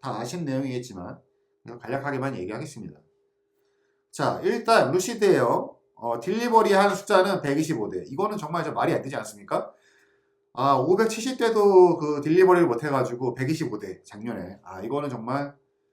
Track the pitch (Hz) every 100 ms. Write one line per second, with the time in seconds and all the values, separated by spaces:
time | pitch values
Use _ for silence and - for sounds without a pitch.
0 | 131 110 - 180 147 131 135 123 123 95
1 | 95 135 _ _ _ _ 113 120 113 139
2 | 143 135 139 117 92 113 156 - 87 -
3 | _ _ _ _ _ _ _ _ _ _
4 | _ - 131 - 185 233 226 220 127 180
5 | 208 226 202 147 120 160 262 - _ _
6 | 117 117 180 220 240 226 190 190 202 185
7 | - 196 190 185 147 143 160 127 120 90
8 | 87 139 208 214 151 170 151 104 139 113
9 | 135 131 107 104 101 - - - _ _
10 | _ _ _ _ _ - 139 135 143 190
11 | 220 220 240 262 226 220 202 190 180 -
12 | 151 147 147 175 185 180 165 117 151 135
13 | 117 120 127 131 131 160 135 104 98 90
14 | - 104 117 101 90 101 92 95 110 139
15 | 143 117 113 139 143 - _ _ _